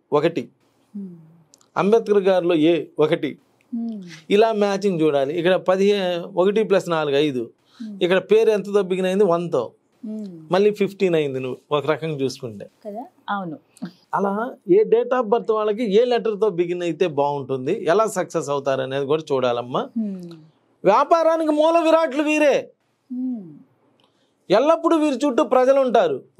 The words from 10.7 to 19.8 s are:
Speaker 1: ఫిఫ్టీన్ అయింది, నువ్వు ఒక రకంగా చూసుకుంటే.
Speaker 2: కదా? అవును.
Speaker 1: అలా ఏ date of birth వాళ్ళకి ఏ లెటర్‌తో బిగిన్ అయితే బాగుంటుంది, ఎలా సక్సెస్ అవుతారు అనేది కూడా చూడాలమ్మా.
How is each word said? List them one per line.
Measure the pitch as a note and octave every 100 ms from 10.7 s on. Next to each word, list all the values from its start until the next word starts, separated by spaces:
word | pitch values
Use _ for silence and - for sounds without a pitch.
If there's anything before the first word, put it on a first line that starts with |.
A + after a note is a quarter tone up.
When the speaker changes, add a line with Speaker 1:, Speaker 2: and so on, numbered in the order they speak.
Speaker 1:
ఫిఫ్టీన్ | G#3 G3 G3 F#3+
అయింది, | D#3+ C#3+ C3
నువ్వు | B2+ B2+ _ D3
ఒక | C#3
రకంగా | D3+ D#3+ C#3+
చూసుకుంటే. | C3+ C3 B2 G2+ - _ A3
Speaker 2:
కదా? | G#3 E4 _ -
అవును. | G3+ F3+ D3 _ _ F3 - _
Speaker 1:
అలా | E3+ G3 G3+ B3 - G3+
ఏ | F#3+
date | G3+ A3+ A#3+ B3+
of | G#3+
birth | A#3 G3+
వాళ్ళకి | G#3+ G#3+ G#3 A#3
ఏ | G3+
లెటర్‌తో | B3 A#3 G#3 G3+ G#3+
బిగిన్ | E3+ F3 F3+
అయితే | F3 D#3 F3+
బాగుంటుంది, | C#3 C#3+ C#3+ B2+ C3+ C3 A3
ఎలా | D#3 F#3 A3
సక్సెస్ | F#3+ E3+ E3 C#3
అవుతారు | C#3+ C#3 C3
అనేది | C3 C3+ C3+
కూడా | D#3+ D#3
చూడాలమ్మా. | C3+ B2 A#2+ B2 D3+